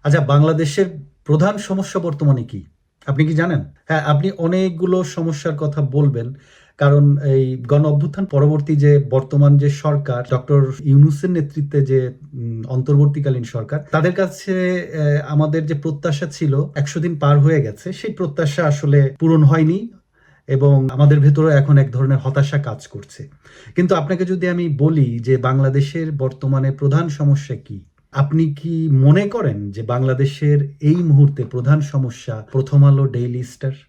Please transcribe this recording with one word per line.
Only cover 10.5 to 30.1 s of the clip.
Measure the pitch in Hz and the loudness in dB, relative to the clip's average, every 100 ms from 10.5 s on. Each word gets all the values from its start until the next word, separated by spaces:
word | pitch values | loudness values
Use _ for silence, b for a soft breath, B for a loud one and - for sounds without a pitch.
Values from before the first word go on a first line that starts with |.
| 143 135 135 | 2 2 -2
ইউনূসের | 147 139 151 147 185 | 2 6 6 4 -2
নেতৃত্বে | 175 143 156 143 147 131 | -2 -4 -6 -4 -2 0
যে, | 131 127 - - | 0 -2 -10 -18
উম, | 135 117 113 110 | -12 -10 -10 -6
অন্তর্বর্তীকালীন | 127 131 143 147 147 143 127 | -4 0 2 2 0 -4 -4
সরকার, | 113 117 110 151 - | -6 -10 -8 -10 -4
তাদের | 160 170 | -2 0
কাছে, | 180 185 - - 185 180 180 175 | -2 -4 -6 -6 -4 -2 -4 -6
আহ, | 160 147 147 147 | -4 0 0 0
আমাদের | 151 156 160 151 | 0 0 -2 -4
যে | |
প্রত্যাশা | 147 165 147 170 143 170 | -6 -6 -4 -4 -4 -6
ছিল, | - 156 135 165 | -4 -2 -2 -2
একশো | 147 143 165 | -6 -6 -4
দিন | 175 151 | -6 -2
পার | 143 147 | 2 4
হয়ে | 143 156 | 4 2
গেছে, | 113 - 180 | -2 -8 -12
সেই | 190 220 | -10 -10
প্রত্যাশা | - 170 143 156 - | -6 -6 -4 -4 -2
আসলে | 156 143 143 143 135 - | -2 0 2 2 2 0
পূরণ | 160 160 | 2 4
হয়নি | 147 160 156 185 233 _ _ b b b - | 4 4 2 0 -6 _ _ b b b -4
এবং | 135 143 139 131 | 0 4 2 2
আমাদের | 127 143 147 | 2 4 6
ভেতরে | 143 143 156 | 4 4 4
এখন | 143 143 143 | 2 4 4
এক | 131 | 4
ধরনের | 123 135 139 | 0 0 0
হতাশা | 131 139 139 147 | 0 -2 0 -2
কাজ | 127 107 - | -4 -10 -14
করছে। | 104 - - - _ B B B - | -20 -20 -20 -20 _ B B B -2
কিন্তু | 180 | 0
আপনাকে | 180 147 180 | 0 0 -4
যদি | 180 185 180 | -2 -2 -2
আমি | 175 170 | -2 -4
বলি | 139 147 160 123 117 | 0 2 2 0 -2
যে | 117 131 | -2 0
বাংলাদেশের | 127 135 135 135 143 165 160 | 0 0 0 0 -2 -4 -6
বর্তমানে | 143 131 135 139 135 135 | -4 -6 -4 -2 -2 -2
প্রধান | 135 143 147 165 | -2 0 0 -2
সমস্যা | 147 143 139 - 117 | -2 0 0 -2 -12
কি, | - 98 - _ _ | -12 -18 -18 _ _
আপনি | 135 143 160 160 | -4 0 0 -2
কি | 143 156 165 160 | -4 -6 -4 0
মনে | 135 139 175 202 | 4 4 4 2
করেন | 233 160 104 101 | -4 -4 -4 -8
যে | 101 | -10
বাংলাদেশের | 110 123 131 | -6 -2 -2